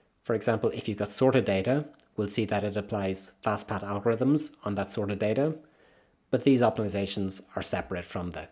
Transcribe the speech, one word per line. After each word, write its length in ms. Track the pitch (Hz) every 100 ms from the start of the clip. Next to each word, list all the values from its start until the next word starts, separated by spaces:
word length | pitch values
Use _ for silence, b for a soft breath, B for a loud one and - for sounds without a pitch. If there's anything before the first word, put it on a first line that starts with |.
| b _
For 120 | -
example, 360 | 110 123 110 113
if 180 | 104 -
you've 100 | 104
got 120 | 104
sorted 340 | - 131 131
data, 400 | 104 98 95 139 147 - - -
we'll 120 | 104
see 160 | - 104
that 180 | 104
it 120 | 104 101
applies 560 | 98 107 95 95 - -
fastpath 380 | - 104 - 101
algorithms 720 | 101 101 117 113 127 151 151 -
on 120 | 107 98
that 140 | 98
sorted 280 | - 101 101
data, 360 | 107 110 156 156 b b b b b b _
but 140 | 127
these 180 | 139 127
optimizations 800 | 117 110 107 101 98 - 95 - - -
are 60 |
separate 420 | - 92 - 92
from 260 | - 98 90
the 180 | 82 80